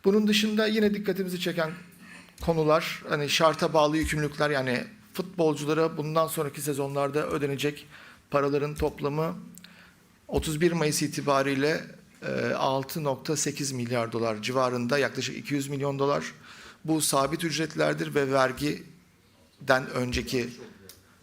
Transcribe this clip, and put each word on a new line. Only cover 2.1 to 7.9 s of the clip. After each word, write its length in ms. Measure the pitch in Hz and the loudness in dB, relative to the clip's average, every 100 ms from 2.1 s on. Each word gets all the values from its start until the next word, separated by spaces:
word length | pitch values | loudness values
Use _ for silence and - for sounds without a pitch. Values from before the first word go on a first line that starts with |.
| - - - | -20 -20 -4
konular, 640 | - 165 151 156 170 - - | 0 2 6 4 2 -8 -4
hani, 200 | 156 143 | -2 0
şarta 440 | - 160 151 165 | 4 4 4 2
bağlı 240 | 156 151 156 | 4 4 2
yükümlülükler, 540 | 147 156 147 - 147 | 0 0 -2 0 0
yani 340 | 143 131 120 - - - | 2 0 -2 -4 -14 -12
futbolculara 840 | - 175 - 160 147 147 151 160 160 | -8 -6 2 2 2 0 2 2 0
bundan 300 | 151 160 160 | -2 0 0
sonraki 340 | 160 143 147 | -2 -4 -4
sezonlarda 680 | 143 139 139 139 143 147 - | -4 -2 -2 0 0 0 -2
ödenecek 580 | - 139 139 143 147 - | -2 -2 0 -2 -4 -18